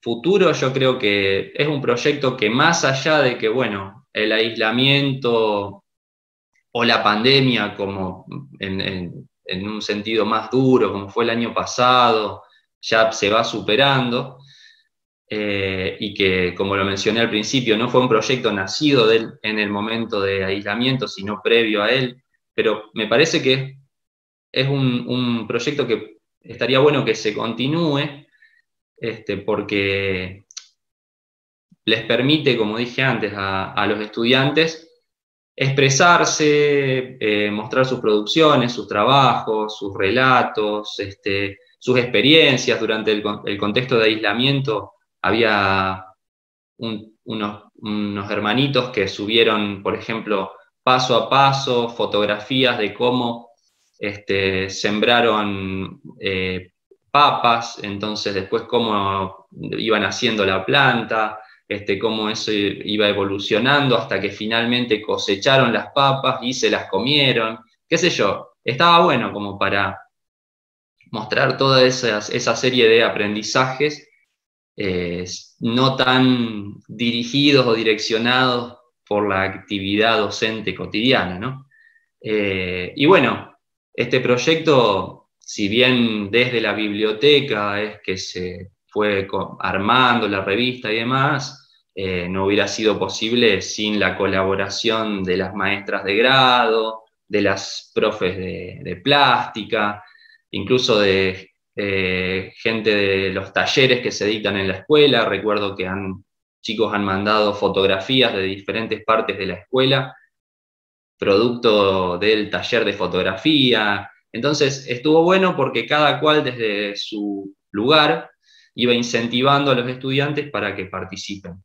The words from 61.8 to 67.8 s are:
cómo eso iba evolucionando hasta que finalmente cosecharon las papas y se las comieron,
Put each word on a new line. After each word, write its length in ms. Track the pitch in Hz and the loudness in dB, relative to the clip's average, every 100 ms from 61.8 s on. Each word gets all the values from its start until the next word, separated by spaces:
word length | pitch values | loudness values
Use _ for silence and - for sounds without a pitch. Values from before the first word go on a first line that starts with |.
| 104 98 | -4 -2
cómo 320 | 113 107 107 | 0 -2 -4
eso 200 | 107 - | -4 -2
iba 540 | 107 101 - - 104 104 | 0 -2 -4 -6 2 2
evolucionando 880 | 101 98 98 98 107 120 143 135 117 | 2 -2 -4 0 0 4 2 4 0
hasta 220 | - 98 | 0 -4
que 120 | 98 | -4
finalmente 720 | 98 107 113 117 123 120 107 | -6 -4 -2 0 0 0 -2
cosecharon 720 | - 98 - 98 139 135 120 | -2 -4 -2 0 4 4 4
las 180 | 107 - | 0 -2
papas 460 | - 139 135 131 117 | 0 2 2 -2 -2
y 120 | 117 | -4
se 160 | 127 110 | -2 0
las 180 | 101 - | 0 -2
comieron, 720 | 95 120 147 135 120 110 113 _ _ | -4 0 2 2 2 -2 -6 _ _